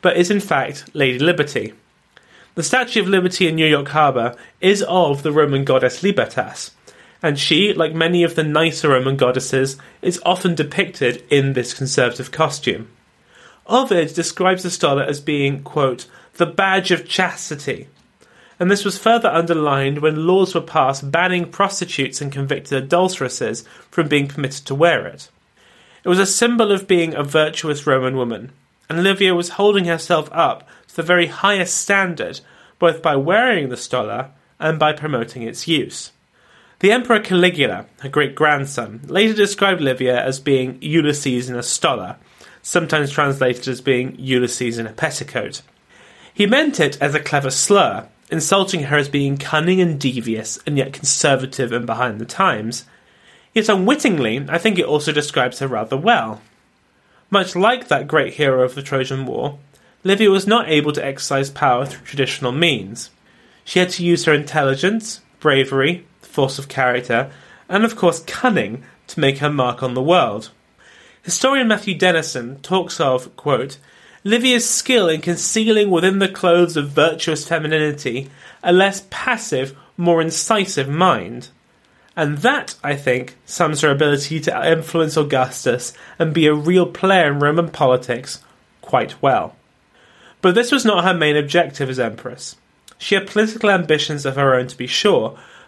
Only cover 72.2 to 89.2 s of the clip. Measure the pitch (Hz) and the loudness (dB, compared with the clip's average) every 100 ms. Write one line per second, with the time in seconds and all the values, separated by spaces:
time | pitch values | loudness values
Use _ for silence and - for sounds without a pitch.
72.2 | 147 - 120 139 - 185 170 - 143 127 | -2 -8 -10 -14 -2 -2 -2 -2 0 0
73.2 | - - 147 131 135 - _ - - - | -4 -10 -2 -2 -2 -10 _ -20 -20 -12
74.2 | 202 233 254 247 233 - - 247 180 160 | 0 2 4 2 0 -4 0 2 2 0
75.2 | 175 170 - 220 220 214 208 175 185 196 | -2 -4 -2 0 2 2 4 2 2 2
76.2 | 190 190 180 175 170 156 143 143 160 156 | -2 0 2 4 4 0 -2 2 2 2
77.2 | - 151 - 165 156 156 151 143 131 120 | -4 -4 -2 -4 0 0 0 -2 -6 -6
78.2 | 139 - - - - 180 196 190 - - | -10 -18 -20 -6 2 4 4 0 -12 -8
79.2 | - 226 - 139 135 - - - 170 165 | -4 -4 -2 -4 -4 -10 -20 -2 2 2
80.2 | 160 160 - 214 190 - 135 151 185 123 | 2 -4 -2 0 0 -2 -2 2 2 2
81.2 | 90 120 - _ _ _ _ _ _ - | -2 -12 -16 _ _ _ _ _ _ -4
82.2 | 147 147 220 277 - - 143 139 139 123 | -4 0 0 0 -6 -8 -6 -2 0 -2
83.2 | 127 - - - 165 147 156 139 151 143 | -4 -18 -14 -2 0 2 2 4 2 2
84.2 | 139 160 151 - 160 160 156 170 156 151 | -2 -4 -2 0 0 0 0 -2 0 0
85.2 | 143 135 127 - - 123 - - - - | 0 0 0 -2 -2 -2 -6 -14 -20 -4
86.2 | 160 156 156 151 151 180 175 - 190 190 | -2 4 4 4 4 4 2 0 2 4
87.2 | 151 143 143 160 170 - 135 127 127 120 | 4 2 2 2 -2 0 2 2 0 -8
88.2 | - - _ _ _ _ - 127 113 - | -8 -16 _ _ _ _ -2 -2 -2 -2